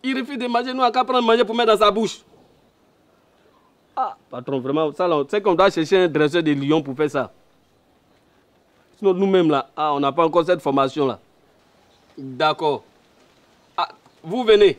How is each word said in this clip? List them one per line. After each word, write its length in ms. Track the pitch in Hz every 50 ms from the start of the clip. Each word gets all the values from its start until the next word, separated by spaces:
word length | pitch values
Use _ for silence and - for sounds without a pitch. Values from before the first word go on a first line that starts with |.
Il 160 | - 262 269 254
refuse 200 | 240 262 285 233
de 80 | 247
manger, 260 | 247 233 240 247 262 254
nous, 60 | 262
on 40 | 254
a 60 | 240
qu'à 140 | 226 254 254
prendre 200 | 254 254 247 240
manger 180 | 226 226 240 240
pour 100 | 196 226
mettre 180 | 208 240 220
dans 60 | 214 196
sa 120 | 214 208
bouche. 300 | 196 220 220 180 - - _ _ _ _ _ _ _ _ _ _ _ _ _ _ _ _ _ _ _ _ _ _ _ _ _ _ _ _ _ _ _ _ _ _ _
Ah, 200 | - 262 - - _ _ _
patron, 300 | - 123 127 - 139 131
vraiment, 320 | 120 135 139 156 160 151
ça, 140 | - - 185
là, 160 | 175 165 147 139 -
c'est 120 | - 214
qu'on 140 | 202 214 175
doit 160 | 160 190 196
chercher 280 | - 170 160 147 196 185
un 100 | 180 170
dresseur 340 | 139 151 151 147 151 175
de 80 | 165 156
lions 300 | 147 139 139 143 151 160
pour 140 | 143 139 131
faire 140 | 139 156 147
ça. 220 | - 139 120 - _ _ _ _ _ _ _ _ _ _ _ _ _ _ _ _ _ _ _ _ _ _ _ _ _ _ _ _ _ _ _ _ _ _
Sinon, 160 | 214 190 185
nous-mêmes, 360 | 185 196 196 190 185 175 156
là, 200 | 147 135 - _ _
ah, 180 | - 151 151 147
on 60 | 139
n'a 100 | 143 139
pas 120 | 131 170 170
encore 180 | 160 151 170 165
cette 160 | 175 180 170
formation-là. 600 | - 147 139 139 135 131 - 151 139 131 110 - _ _ _ _ _ _ _ _ _ _ _ _ _ _ _ _ _ _ _ -
D'accord. 640 | 135 135 131 123 156 156 151 - 165 151 139 110 _ _ _ _ _ _ _ _ _ _ _ _ _ _ _ _ _ _ _
Ah, 120 | - 170 - - _ _ _ _ _
vous 200 | - 160 190 254 240
venez. 340 | 220 220 208 208 185 135